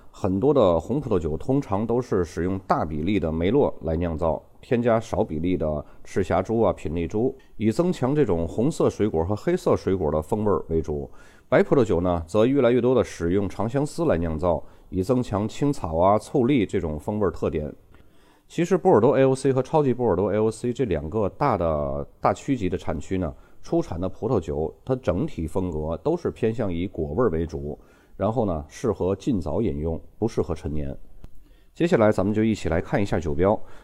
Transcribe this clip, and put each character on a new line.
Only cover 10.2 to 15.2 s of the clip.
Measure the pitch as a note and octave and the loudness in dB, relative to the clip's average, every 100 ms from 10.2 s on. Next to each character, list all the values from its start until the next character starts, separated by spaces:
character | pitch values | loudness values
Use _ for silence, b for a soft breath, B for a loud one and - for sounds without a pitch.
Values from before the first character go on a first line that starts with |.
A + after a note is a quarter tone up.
| - G#2+ | -2 -2
味 | G#2 | 0
儿 | F2 - | 0 0
为 | D#2+ | -2
主。 | D#2 D2 C2 b b b _ | -2 -6 -8 b b b _
白 | C#3+ | 2
葡 | G3 C#3+ | 4 2
萄 | G#2+ | 4
酒 | E2+ | 2
呢， | F2+ E2+ E2 | 2 0 0
则 | G#2 | 2
越 | A#2+ C#3 | 4 4
来 | A#2 | 4
越 | B2 | 4
多 | B2 B2 | 4 2
的 | |
使 | F#2 - E2+ | 0 -2 0
用 | G2 F#2+ | 0 0
长 | G2 G#2+ | -4 -2
相 | C3+ D3 | -2 -4
思 | D#3+ D#3+ | -2 0
来 | E2 | 0
酿 | E2 D#2 | 0 0
造， | F2+ D2+ b b b | 0 0 b b b
以 | F2+ | -4
增 | F#2 B2+ | 0 0